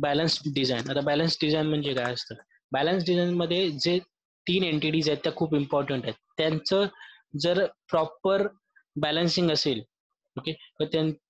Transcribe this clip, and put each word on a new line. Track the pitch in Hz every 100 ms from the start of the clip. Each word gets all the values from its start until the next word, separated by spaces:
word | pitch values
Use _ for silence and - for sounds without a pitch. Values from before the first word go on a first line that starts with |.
balance | 143 143 165 - 156
design. | 139 131 120 135
आता | 139
balance | 143 147 165 -
design | 151 156 156
म्हणजे | 151 143
काय | 127 120
असतं? | 123 - 120 - _ _
Balance | 131 151 190 170
design | 175 175
मध्ये | 175 165 175 190 143
जे | 170 180 - _ _ _ -
तीन | 180
entities | 180 156 156 160 151
आहेत | 147
त्या | 165
खूप | 156 160
important | 151 139 143 139 135
आहेत. | 120 - _ -
त्यांचं | 160 156 - 190 202 - - - _ 147
जर | 170 180 190 - _
proper | 165 156 - 190 196 202 - _ _ _ 147
balancing | 151 156 175 180 175
असेल, | 151 151 113 - _ _ _ _ -
ओके, | -
तर | 156 - _
त्यां-, | 156 160 156 151